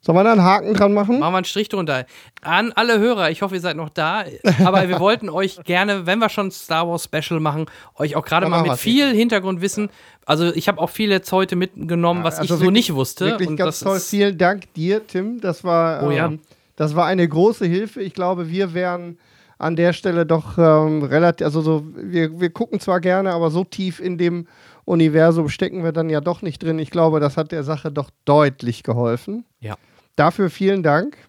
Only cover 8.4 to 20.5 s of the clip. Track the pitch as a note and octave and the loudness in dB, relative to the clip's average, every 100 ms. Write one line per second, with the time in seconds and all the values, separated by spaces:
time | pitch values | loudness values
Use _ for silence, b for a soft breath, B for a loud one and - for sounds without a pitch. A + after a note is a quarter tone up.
8.4 | D#3+ E3+ E3 B2+ - B3+ C#4 A3 A#3 G#3+ | 2 0 0 0 0 2 2 2 2 0
9.4 | F#3+ F#3 G3 - G#3 b b b - D3+ | -2 -4 -4 -4 -8 b b b -2 0
10.4 | E3+ E3 F3+ G3 E3 - G#3+ F#3+ - F#3 | 0 0 -2 -2 -4 -2 0 0 0 -2
11.4 | F#3+ F3+ F3+ - D#3+ E3+ E3+ F3 E3 D#3+ | 0 -2 -4 -6 -6 0 0 0 -2 -4
12.4 | D#3+ E3+ F3+ G#3 A#3+ C#3+ B2+ - F#3 A3+ | -2 2 4 4 2 -2 -4 -2 -2 0
13.4 | F3+ D#3 F3+ - G3 F#3+ F3+ G3+ G3+ F3 | -2 -2 -2 -2 -2 -2 -2 0 0 4
14.4 | F3+ G3+ E3+ - E3 G#3 G#3+ F3+ G3+ A#3+ | 2 2 -8 -6 -2 -2 -4 -6 -6 -6
15.4 | G3+ D#3+ F#3 E3+ E3 D#3 C#3+ C#3+ E3 D#3 | -6 -4 0 2 2 0 -2 0 -2 -4
16.4 | b b b _ D3+ D3+ E3+ F#3+ E3+ D#3 | b b b _ -2 0 0 2 2 4
17.4 | G3+ A#3 F#3 F3 G#3+ - G3 - F3+ F3+ | 2 2 -2 -2 -4 -8 -10 -4 -4 -4
18.4 | E3 F3 G3 E3 F3+ F3 F3 E3+ b b | -4 -4 -4 -2 -4 -6 -10 -18 b b
19.4 | b b D#3 E3 F3 E3+ G3 E3+ D#3+ D#3+ | b b -4 2 2 2 -2 0 2 0
20.4 | - | 0